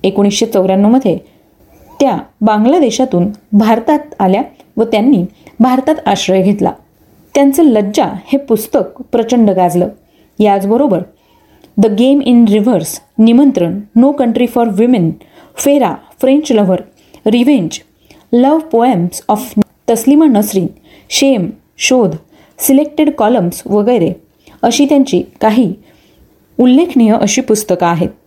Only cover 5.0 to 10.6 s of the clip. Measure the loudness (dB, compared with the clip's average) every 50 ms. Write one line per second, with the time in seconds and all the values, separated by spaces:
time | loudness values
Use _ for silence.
5 | 2 2 2 2 0 -6 _ _ _ -20 _ _ 0 0 0 0 0 -2 -2 -2
6 | -2 -2 -2 -2 -2 0 0 0 2 0 0 0 -2 -4 -4 -8 _ _ _ _
7 | _ _ _ _ _ _ _ 2 2 2 2 2 2 2 2 0 -2 -2 -2 -2
8 | -2 -2 -4 -12 -8 -4 -4 -4 -2 -2 -2 -2 -2 -2 -4 -4 -4 -4 -10 -18
9 | -12 _ -4 -4 -2 0 0 2 2 2 2 2 0 0 0 -2 -2 -4 -6 _
10 | _ _ _ _ _ _ _ -2 0 0 0 0